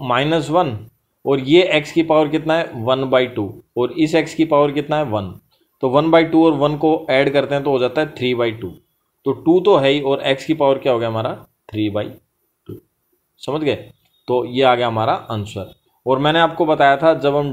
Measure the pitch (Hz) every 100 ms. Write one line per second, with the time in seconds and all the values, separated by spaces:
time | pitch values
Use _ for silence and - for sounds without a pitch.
0 | 135 123 143 165 139 165 165 107 - _
1 | _ _ - 139 131 165 185 156 147 165
2 | 160 156 151 156 151 165 165 123 113 131
3 | 131 127 127 - 98 - - - 123 -
4 | 156 160 151 - 160 147 147 143 143 151
5 | 147 107 95 90 _ _ _ _ 135 135
6 | 160 165 160 160 165 143 147 147 156 160
7 | - 135 143 139 131 143 139 135 123 123
8 | 156 151 123 120 117 113 98 87 _ _
9 | _ _ 139 135 151 180 175 180 135 147
10 | 135 139 156 - - 156 143 135 139 120
11 | 117 113 117 202 - _ _ 107 107 101
12 | 113 - _ _ _ _ - - _ _
13 | _ _ _ _ - 147 151 107 - _
14 | _ _ - 123 117 123 131 123 120 110
15 | 113 185 - 110 98 104 92 - _ _
16 | 120 131 147 160 165 160 165 151 143 139
17 | 160 147 139 143 143